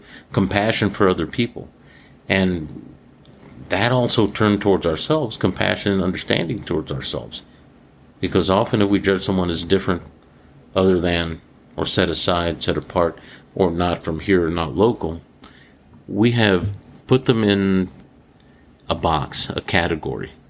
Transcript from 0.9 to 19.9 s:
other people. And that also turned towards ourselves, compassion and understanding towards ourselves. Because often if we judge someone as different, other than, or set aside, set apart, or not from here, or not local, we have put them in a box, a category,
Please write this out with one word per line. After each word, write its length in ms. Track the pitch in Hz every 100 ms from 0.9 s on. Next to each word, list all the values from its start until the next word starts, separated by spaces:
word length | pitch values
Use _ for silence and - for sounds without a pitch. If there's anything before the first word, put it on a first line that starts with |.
| 98 98
other 180 | 90 80
people. 420 | - 120 - - - - - - - -
And 680 | 95 92 87 76 - - - _ - - - - - -
that 200 | 90 113
also 360 | 127 120 - 104
turned 320 | - 107 101
towards 260 | 101 92 85
ourselves, 500 | 78 - 156 127 -
compassion 540 | 95 95 98 95 101
and 120 | 98
understanding 600 | 87 92 - 104 165 110
towards 300 | - 80 76
ourselves. 500 | 69 - 67 57 - - - - - _ _ - _
Because 280 | 90 98 85
often 320 | 95 113 113
if 60 | 101
we 120 | 98
judge 220 | 98 95
someone 280 | 101 95 90
as 120 | 85
different, 400 | 82 95 92 87 - - _ - - - -
other 260 | 98 95 90
than, 400 | 87 85 82 80 - - _ -
or 100 | -
set 220 | - 87
aside, 540 | 78 - 87 87 80
set 140 | - 78
apart, 420 | - 90 85 - - - -
or 160 | - 92
not 320 | 85 87 85
from 180 | - 80
here, 260 | 78 92 82
or 40 |
not 240 | 85 82
local, 460 | 65 110 120 82 82 - _ - - - _ _ - -
we 240 | 98 117
have 420 | 120 107 92 101 101 - - -
put 200 | 131 131
them 180 | 113
in 440 | 107 101 98 95 90 - - _ _ _ _ _ _ _ -
a 60 |
box, 560 | 80 85 80 - - -
a 100 | -
category, 720 | - 95 85